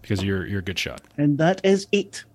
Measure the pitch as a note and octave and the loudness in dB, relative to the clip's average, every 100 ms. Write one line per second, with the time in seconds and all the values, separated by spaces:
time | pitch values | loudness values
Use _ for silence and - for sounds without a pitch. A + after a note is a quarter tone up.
0 | - - G3 G2 - G2 G3 - - B1+ | -4 -2 0 -2 -4 -6 -4 -6 -6 -10
1 | _ - D3 C#3+ D#3+ F#3 F#3+ G3 G3 G3+ | _ -2 0 4 2 2 2 2 2 -2
2 | F#3+ - - | -2 -10 -18